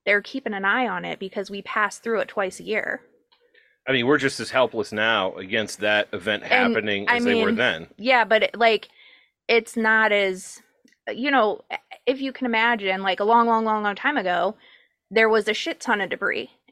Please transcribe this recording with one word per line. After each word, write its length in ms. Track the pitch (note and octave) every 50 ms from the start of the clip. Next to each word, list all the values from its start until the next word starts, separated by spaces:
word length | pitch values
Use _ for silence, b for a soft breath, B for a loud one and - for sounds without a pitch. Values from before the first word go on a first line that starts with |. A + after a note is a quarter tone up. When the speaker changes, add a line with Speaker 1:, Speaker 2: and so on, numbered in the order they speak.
| -
Speaker 1:
they're 160 | G3 G3+ G3+
keeping 320 | G3+ - - C4+ - A#3 G#3
an 120 | G3 G3
eye 220 | G3 G#3 B3+ B3+ A3
on 160 | F#3 F3+ F3
it 140 | F3 D#3+ -
because 320 | G3 F#3+ - G#3 G3 G3
we 140 | G3+ G3+ G3
pass 340 | - - A3 G#3 G3+ - -
through 220 | - A#3 A3+ G3+
it 80 | - -
twice 320 | - G#3+ G3 F#3 - -
a 40 | F3
year. 380 | F3+ G#3+ G#3 - - - - - _ _ _ _ _ _ b b b b b b b b b b C3
Speaker 2:
I 40 |
mean, 160 | C3+ B2+ A#2 B2+
we're 100 | D3+ C#3+
just 220 | C3 C3+ - -
as 100 | A2+ -
helpless 420 | - C3 B2+ A2+ - A2+ G2+ -
now 440 | G#2+ G#2 G#2+ A2+ A2+ G#2 F#2+ F#2+ -
against 440 | F2+ G2 F#2 A2 A2+ G#2+ G#2 - -
that 280 | G2+ G#2 G#2+ G#2 G#2 -
event 320 | - G2+ F2 G#2+ G#2 G#2 -
Speaker 1:
And, 80 | -
Speaker 2:
happening 560 | B3 B3+ B3 A#3+ A#3 A3+ G#3 G#3+ G3+ G3 G#3 -
Speaker 1:
I 100 | A#3+ A#3+
Speaker 2:
as 60 | A#3+
they 120 | A#3+ A#3+
were 120 | A3+ A3+ -
Speaker 1:
mean, 80 | A#3
Speaker 2:
then. 320 | G#3+ A#3+ - F2 D#2+ E2+ - _ -
Speaker 1:
yeah, 260 | G3+ B3+ C4 A#3+ A3
but 200 | G3 A3 A3 G#3
it, 140 | - - G#3
like, 320 | A#3 A3+ A3 G#3 - - b b b b b b b b b b _ -
it's 300 | A#3 A3+ A3 - - A#3
not 340 | A3 A3 A3 A3 A3 G#3+
as, 480 | G#3 G3+ G3 F#3+ F#3 F#3 - - - - _ _ _ _ _ _ _ _ - - -
you 160 | G#3+ B3 D4
know, 320 | C#4 B3+ G#3+ G#3+ F3+ - - - - - _ - - - - A#3+
if 120 | C4+ C4+
you 140 | C4+ C4+ B3
can 140 | - C4 A#3+
imagine, 560 | A3+ A3 A3+ A#3 A#3+ G#3+ G3+ F#3+ F#3+ F#3+ G3
like, 160 | G3 F#3 -
a 40 | G3+
long, 220 | G#3+ A#3 A#3 A#3 A#3
long, 160 | A3+ A3+ A3
long, 200 | A3 G#3+ G#3+ G#3
long 120 | G3+ G3+
time 220 | - - C4+ - B3
ago, 380 | F#3+ F3+ F3 F3 F3 G3 A3 b b b b b b b b b _ -
there 180 | F#3+ A3 A3+ A3
was 180 | A3 A3 G3+ G#3+
a 60 | G#3+
shit 260 | - - E4 - -
ton 220 | - B3+ A3+ G3+
of 80 | G3 F3
debris. 400 | G3+ - G3+ G#3 - G#2+ - - _ _ _ _